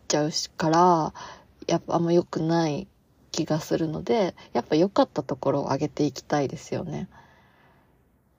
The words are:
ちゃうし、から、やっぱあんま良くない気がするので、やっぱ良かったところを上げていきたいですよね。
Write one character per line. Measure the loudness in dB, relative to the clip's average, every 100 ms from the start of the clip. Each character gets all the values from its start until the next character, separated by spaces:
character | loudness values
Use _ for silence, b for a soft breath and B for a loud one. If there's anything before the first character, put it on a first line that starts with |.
| 0
ち | 0
ゃ |
う | 0
し、 | -2 -6
か | -2 2
ら、 | 6 6 6 0 -8 B B B _ -4
や | -4
っ |
ぱ | 0
あ | -2
ん |
ま | 2
良 | 2
く | 2 -2
な | 0 0 0
い | -2 -8 _ _ _ _
気 | -4
が | -2 -2
す | -2 -2
る | -2
の | -4
で、 | -2 0 0 -4 B
や | -6
っ | 0
ぱ | 2
良 | 2
か | 2
っ | 0
た | -2
と | -6 -4
こ | -2
ろ | -2
を | -2
上 | -2
げ | -2
て | -2
い | -2
き | -2
た | -4 -2
い | -2
で | -6
す | -8
よ | -8
ね。 | -8 -10 -10 b b b b b b b b b _ _ _